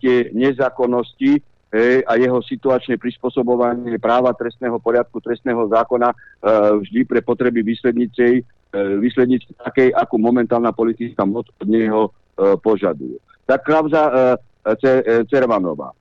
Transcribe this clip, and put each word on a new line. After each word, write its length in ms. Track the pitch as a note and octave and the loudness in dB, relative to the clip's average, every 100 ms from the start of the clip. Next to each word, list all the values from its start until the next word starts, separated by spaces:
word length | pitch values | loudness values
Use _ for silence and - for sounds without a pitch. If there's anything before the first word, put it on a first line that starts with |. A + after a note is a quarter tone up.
tie 160 | B2+ B2 A#2 | 0 2 0
nezákonnosti, 1120 | A2 C3+ B2+ C3 - B2 B2 A2+ _ C3+ D4 - _ _ | 0 0 0 -4 -2 -2 -2 -4 _ 0 0 -2 _ _
hej, 320 | A2 A#2+ B2+ - | 0 2 2 2
a 60 | |
jeho 240 | A#2 B2+ B2+ | 2 2 0
situačné 560 | - B2+ C3+ B2+ - A#2+ | -4 -4 0 0 -2 -4
prispôsobovanie 1000 | B2 - B2+ C3+ A#2+ B2 A#2+ A#2+ A#2+ A2 | -4 -6 -6 -2 0 0 0 -2 -6 -4
práva 340 | A2+ A#2+ B2+ | 0 2 2
trestného 460 | A#2+ A#2+ - B2 A#2 | -2 -8 -6 -6 -4
poriadku, 400 | A#2 A#2+ A#2+ B2+ | -2 0 -2 -8
trestného 460 | A2+ A#2 C3 A#2 G#2+ | -8 -6 -4 -2 0
zákona, 400 | A2+ A#2 B2 A#2+ | 0 0 0 0
e, 60 | A#2+ - _ G2+ A2 G#2 G#2 | -2 -14 _ 0 2 2 0
vždy 200 | G2 A2+ | -2 -4
pre 160 | B2 A#2+ | -2 -2
potreby 400 | A#2 A#2+ B2 A#2 G#2+ | -2 -2 0 0 -2
výslednicej, 760 | A2+ B2+ A#2 A#2+ - A#2+ B2+ | -2 -2 -2 -4 0 2 2
e, 40 | - _ _ G2+ G2 G2+ | -2 _ _ -6 -2 -2
výslednice 480 | B2 B2+ B2 B2 - - | -2 0 0 0 -4 -14
takej, 300 | A#2 - B2+ | -4 2 2
akú 240 | A#2+ A#2+ A2+ | 2 0 0
momentálna 540 | A#2 B2+ A#2 A#2+ A#2 | 2 2 0 0 0
politická 560 | G#2+ A2+ A2+ A#2 - G2 | 0 -2 -2 -8 -2 -2
moc 240 | A2+ - _ | -2 -8 _
od 80 | G2+ | -2
neho, 460 | A2+ A2 G#2+ G#2+ - _ - | 0 0 0 -2 -4 _ -2
e, 180 | G2 F#2+ | 0 2
požaduje. 560 | A2 G2+ F#2+ D2 C2 - _ _ | 0 0 -2 -4 -10 -14 _ _
Tak 160 | - C3+ - | -2 -2 2
kauza, 360 | D#3 D#3 D#3 D3+ | 0 2 0 2
e, 440 | B2+ B2+ B2 - _ | 2 2 0 -4 _
Ce-, 400 | G#2+ A2+ C3+ C3 | -4 0 2 2
e, 240 | A#2 A#2 A#2 | 2 0 2
Cervanová. 640 | C#3 B2+ G#2+ F2 D2 C2 - | 0 2 0 -2 -6 -12 -16